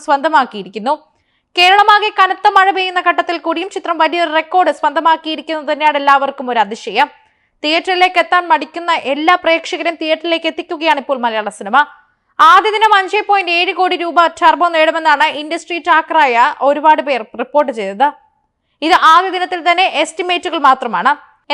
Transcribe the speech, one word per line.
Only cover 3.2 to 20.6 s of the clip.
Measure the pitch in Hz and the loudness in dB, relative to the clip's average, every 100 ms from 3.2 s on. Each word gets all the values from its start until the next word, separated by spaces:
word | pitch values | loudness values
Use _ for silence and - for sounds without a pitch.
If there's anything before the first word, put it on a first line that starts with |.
| 339 339 | -2 -4
കൂടിയും | 330 330 381 | -4 -6 -6
ചിത്രം | 381 - 330 | -10 -6 -2
വലിയൊരു | 320 349 339 311 | -2 0 -2 -2
റെക്കോർഡ് | 320 339 311 294 | 0 0 0 0
സ്വന്തമാക്കിയിരിക്കുന്നത് | 302 294 320 320 311 311 311 311 285 | -2 0 0 0 -2 -10 -6 -8 -4
തന്നെയാണ് | 285 302 285 | 0 0 0
എല്ലാവർക്കും | 277 277 277 277 247 | 2 2 2 -6 -6
ഒരു | 220 | -2
അതിശയം. | 202 226 - 202 285 _ _ _ _ _ | -2 -4 -8 -2 -2 _ _ _ _ _
തിയേറ്ററിലേക്ക് | 302 320 370 359 359 359 | -2 -2 -2 0 0 0
എത്താൻ | 339 359 349 | 0 0 0
മടിക്കുന്ന | 311 302 339 339 320 240 | -2 -2 -10 -4 -4 -2
എല്ലാ | 285 320 359 | -2 0 0
പ്രേക്ഷകരും | 349 330 330 359 330 330 | 2 -2 -2 -6 -6 -6
തിയേറ്ററിലേക്ക് | 311 320 339 330 330 | -4 -4 -2 -4 -4
എത്തിക്കുകയാണ് | 320 339 339 320 285 | -8 -10 -6 -2 -2
ഇപ്പോൾ | 254 262 | -2 -4
മലയാള | 233 220 208 - | -4 -4 -6 -8
സിനിമ. | 202 254 294 - _ _ _ - 311 | -6 -4 -4 -6 _ _ _ 2 4
ആദ്യ | 370 427 427 | 6 4 0
ദിനം | 440 403 | 2 2
അഞ്ച് | 370 415 403 | 0 -4 0
പോയിന്റ് | 403 349 339 | -2 0 -2
ഏഴ് | 359 349 | -2 -2
കോടി | 370 349 | -2 -2
രൂപ | 339 330 330 320 | -4 0 0 2
ടർബോ | 330 311 349 330 | 2 2 0 2
നേടുമെന്നാണ് | 311 320 320 285 302 277 | 0 2 0 2 2 -2
ഇൻഡസ്ട്രി | 302 330 - 339 349 | -8 -8 -8 -8 0
ടാക്കറായ | 311 320 320 277 233 269 - 262 | 0 2 2 2 4 2 2 -2
ഒരുപാട് | 294 311 311 262 | 2 2 2 2
പേർ | 247 220 214 | -4 -6 -10
റിപ്പോർട്ട് | 240 285 294 226 | -4 -2 -2 -4
ചെയ്തത്. | 196 202 285 285 _ _ _ _ _ - 302 | -6 -2 -2 -2 _ _ _ _ _ -6 0
ഇത് | 359 302 | 4 6
ആദ്യ | 330 381 | 4 2
ദിനത്തിൽ | 359 359 359 330 | -4 -4 -4 0
തന്നെ | 349 370 254 | 2 0 0
എസ്റ്റിമേറ്റുകൾ | 311 - 359 349 349 320 | -4 -4 -4 -4 -4 -4